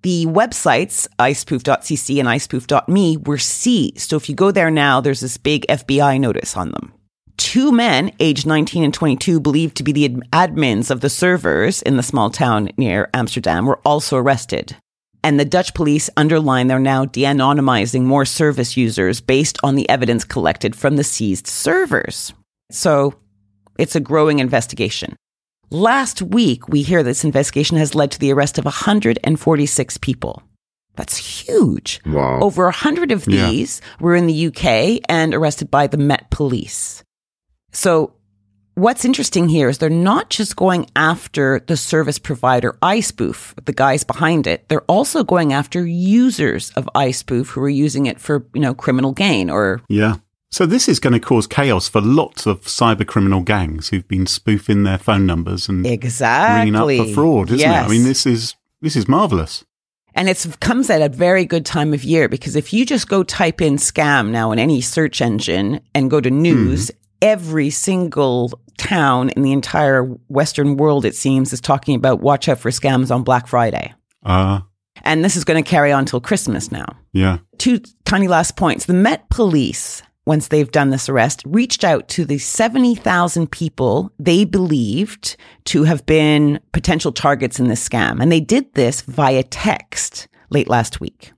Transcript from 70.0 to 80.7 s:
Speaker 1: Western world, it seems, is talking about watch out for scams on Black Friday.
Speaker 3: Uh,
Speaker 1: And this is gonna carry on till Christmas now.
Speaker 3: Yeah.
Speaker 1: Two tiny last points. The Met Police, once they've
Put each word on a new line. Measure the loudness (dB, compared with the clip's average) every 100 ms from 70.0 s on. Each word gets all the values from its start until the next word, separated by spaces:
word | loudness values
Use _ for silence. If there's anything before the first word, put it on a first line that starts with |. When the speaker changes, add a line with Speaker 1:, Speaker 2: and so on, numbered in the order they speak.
| -2 -8 _
Speaker 1:
Western | -2 -2 0 0 2
world, | 2 2
it | 0 -2
seems, | 0 0 0
is | -4
talking | -2 -2 0 0
about | 2 2
watch | 2 0 0
out | -2
for | -2
scams | -2 0 0 0
on | -2
Black | 0 0 0
Friday. | 0 0 -2 -10 -16 _ _
Speaker 3:
Uh, | 0 2 2 0 -6 _ _ -6
Speaker 1:
And | -2 2 2
this | 0
is |
gonna | 0 0
carry | 2 2 4
on | 2 0
till | -4
Christmas | -2 -4 -2 -4 -6
now. | -10 -12 -16 _
Speaker 3:
Yeah. | 0 0 0 _ _
Speaker 1:
Two | 0 0 -4 _ -2
tiny | 0 2
last | 2 0 0
points. | -2 -2 0
The |
Met | 2 2 0 _
Police, | 0 2 2 0 -4 -12 -14 _ _ -2
once | -2 0
they've | 0 0